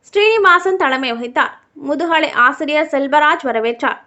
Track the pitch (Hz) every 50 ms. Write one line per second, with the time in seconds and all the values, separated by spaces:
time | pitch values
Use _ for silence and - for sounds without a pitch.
0 | _ _ - 403 415 440 440 453 392 370 349 359 359 381 370 370 359 277 262 262
1 | 269 254 233 233 240 240 247 311 254 - - - _ _ _ 302 - 269 294 277
2 | 330 339 330 320 302 285 - - 240 254 269 - 320 277 294 302 320 311 - 269
3 | 277 277 277 302 302 294 320 302 285 262 226 226 220 233 233 233 - 226 202 -
4 | _